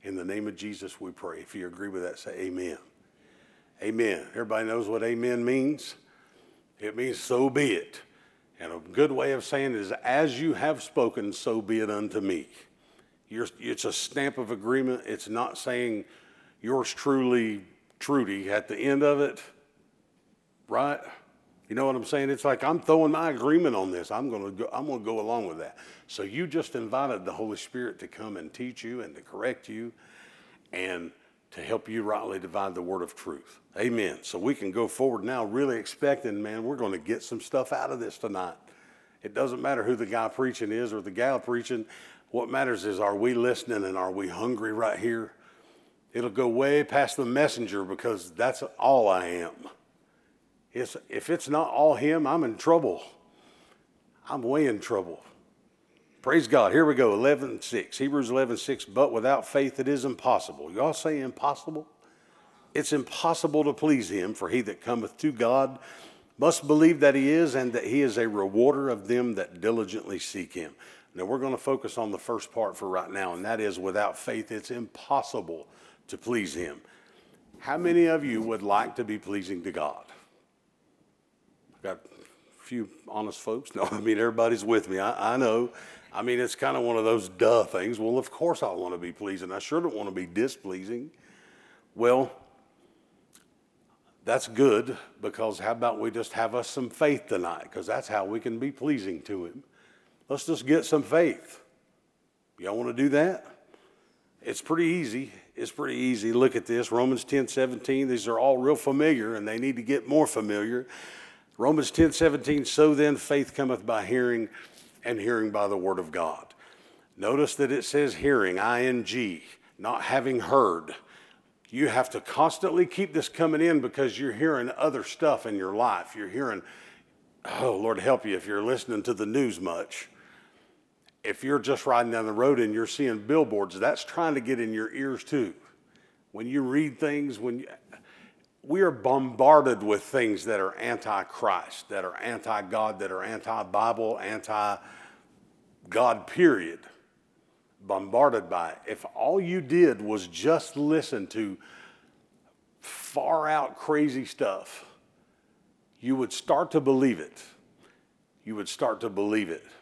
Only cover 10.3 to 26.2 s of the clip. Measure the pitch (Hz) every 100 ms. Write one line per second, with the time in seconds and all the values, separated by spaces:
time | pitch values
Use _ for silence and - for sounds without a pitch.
10.3 | 123 160 151 143 143 - - 117 - 104
11.3 | 92 - 113 101 110 107 104 107 107 98
12.3 | 87 69 - - _ _ _ _ _ _
13.3 | 110 117 - 117 120 117 - - 143 139
14.3 | - 110 113 107 131 131 123 - 107 -
15.3 | 113 120 - - 123 123 107 90 - -
16.3 | _ _ _ 110 131 117 - 143 135 127
17.3 | 123 113 101 95 _ _ _ - 143 104
18.3 | 98 98 104 - 104 131 139 147 143 143
19.3 | - - _ _ _ _ _ _ _ _
20.3 | _ _ _ _ 117 139 143 - - _
21.3 | _ _ _ _ 113 139 131 110 147 135
22.3 | 135 143 127 139 165 - 160 156 156 165
23.3 | 131 127 160 165 107 95 90 85 107 135
24.3 | 110 98 95 120 120 147 127 107 113 107
25.3 | 120 98 80 73 - - - _ -